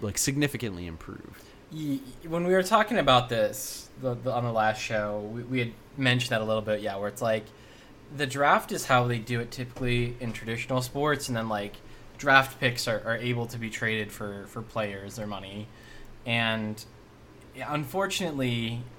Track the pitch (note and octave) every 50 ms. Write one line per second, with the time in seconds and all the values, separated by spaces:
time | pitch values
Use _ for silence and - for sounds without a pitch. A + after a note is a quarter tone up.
0 | A2 G#2 G2 - - - C3+ C#3+ D3 C3+ - A#2 B2 A2 F#2+ F2 F2 E2+ E2 D#2+
1 | - - G2+ - - - - - - - - - - - D3+ D#3 D3+ C#3+ C#3 C3+
2 | - - - - - D#3+ D#3+ E3+ F3 F3+ F#3 F#3+ F#3 F#3 A3+ G#3 G#3+ - - G3
3 | C#3+ C#3 B2+ B2 A#2+ - A#2+ A2+ G#2+ G2+ G#2 - - - - - - - - -
4 | C3 B2+ A#2+ A#2 A#2+ B2+ A#2 A#2+ A#2+ A#2+ A2+ A2 G#2+ A2 G#2+ - - - A#2 G#2+
5 | G#2 G#2 G#2 G#2 G#2 G#2 A2+ A#2+ A#2 A#2+ C3 B2+ A#2+ A#2 - - - - - C#3+
6 | C3+ B2+ B2 B2 B2 - A#2+ A2 A2 A2 A2 A2 G#2 A2 G#2+ G#2 G#2 G#2 G2 G2
7 | G#2 G2+ G2 - A#2+ A2+ A2 G#2+ G#2+ - - - - - - - - - - -
8 | - - D3+ C#3 D3 B2+ B2 C#3 C#3+ D3 F3+ A3 A3 - G#3 D#3+ - - C3+ B2
9 | B2 A#2+ A#2+ A#2 A2+ A#2+ B2 A#2 A#2 - - - B2 - - - C3 B2 A#2+ A#2+
10 | A#2+ A#2+ A#2+ - B2+ A2+ G#2+ - A2 A2+ A2+ A#2 - - C3 B2+ B2 - - C#3
11 | D3 D3+ D3 C3+ - - B2 A2+ A2+ A2+ G#2+ G#2 G2+ G#2 - - - - - -
12 | - - - - - C#3 C3+ C3+ C3 C3 - - C#3+ B2 A#2+ - - B2+ A2 G2+
13 | - A2+ A#2 A2+ A#2 B2 A#2+ A#2+ A#2 A#2 - A#2 A2+ A2 G#2+ - A#2+ A2 A2 A2
14 | G#2+ G#2 - - G#2+ G#2 G2+ G2+ G2 G2 - A#2 A2 - - A2+ G#2+ G2+ G2 G2
15 | G2 G2+ G2 A#2 G#2+ G#2 G2+ F#2+ F#2+ F#2+ G2 G#2 G#2+ - - - - - - -
16 | - - - - - A#2+ A#2 A#2 A2+ A2+ A2 A2 G#2+ G#2+ G#2+ - - - - -
17 | - - - - - - - - - - - C3 B2+ A2+ D3 D3+ D3+ B2 - F#3+
18 | G3 F#3+ F#3+ - F#3+ E3 D3 C3+ C3 B2 A#2+ A#2 A#2 A2+ A#2 A#2+ A#2+ - -